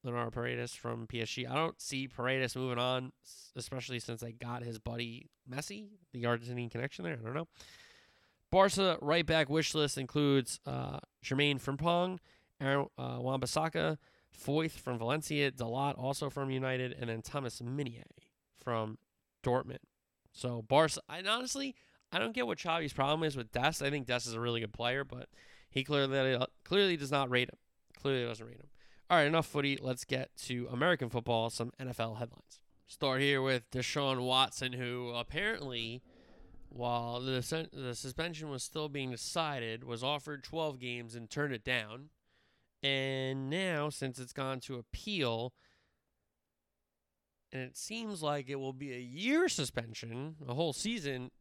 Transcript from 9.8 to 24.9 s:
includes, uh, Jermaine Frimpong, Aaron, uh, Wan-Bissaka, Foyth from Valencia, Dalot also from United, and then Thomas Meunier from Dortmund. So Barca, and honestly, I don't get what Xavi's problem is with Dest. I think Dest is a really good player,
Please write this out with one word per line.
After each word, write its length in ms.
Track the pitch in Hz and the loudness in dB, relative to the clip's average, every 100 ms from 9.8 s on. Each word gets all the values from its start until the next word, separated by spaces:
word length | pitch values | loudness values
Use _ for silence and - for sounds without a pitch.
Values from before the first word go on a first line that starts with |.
| 147 - | 2 0
includes, 600 | 127 151 147 139 123 - - | -2 4 6 6 4 -6 -6
uh, 340 | 131 127 139 - _ | -4 -4 -8 -12 _
Jermaine 360 | - 135 147 135 | -2 4 4 4
Frimpong, 580 | 127 139 165 170 180 185 _ _ _ _ | -2 0 2 4 2 -2 _ _ _ _
Aaron, 260 | 135 139 139 - | 2 2 0 -6
uh, 200 | 127 123 | -6 -4
Wan-Bissaka, 760 | 123 131 131 - 160 165 156 156 _ _ _ - | -2 0 0 2 0 2 0 0 _ _ _ -10
Foyth 360 | - 147 160 | 0 0 0
from 260 | - - 120 | -4 -6 -2
Valencia, 520 | 117 151 - 151 139 | 0 -2 0 2 2
Dalot 480 | 127 117 123 139 135 | 0 -2 0 0 0
also 320 | 127 139 143 | -2 -2 -4
from 200 | 139 135 | -2 -2
United, 460 | 131 131 127 127 131 | 0 0 0 -2 -4
and 120 | 120 | -4
then 120 | 113 | -4
Thomas 380 | - 147 127 - | -4 -6 -6 -6
Meunier 440 | 120 139 135 117 - - _ _ _ _ | -6 -4 -4 -8 -18 -20 _ _ _ _
from 420 | - 117 107 110 _ _ _ _ | -2 -2 -2 -6 _ _ _ _
Dortmund. 340 | 127 123 127 127 - _ _ _ _ | 2 2 0 -10 -14 _ _ _ _
So 300 | - 127 120 | -6 -4 -4
Barca, 380 | 110 135 156 - - | 6 8 8 4 -6
and 200 | 151 190 | -4 0
honestly, 460 | 226 254 277 277 - _ _ _ | 0 0 -4 -4 -6 _ _ _
I 60 | 175 | -2
don't 140 | 226 | 0
get 140 | 226 240 | 0 0
what 120 | 175 | -2
Xavi's 340 | 175 165 151 | 0 0 0
problem 300 | - 135 156 | 0 2 4
is 140 | 160 135 | 2 0
with 160 | 113 | -2
Dest. 300 | 123 135 165 | 2 2 4
I 80 | 139 | 0
think 160 | 147 123 | 0 0
Dest 200 | 123 120 | 0 0
is 60 | |
a 80 | 113 | -2
really 200 | 120 117 | 0 0
good 120 | 110 | -2
player, 320 | 110 120 | -2 0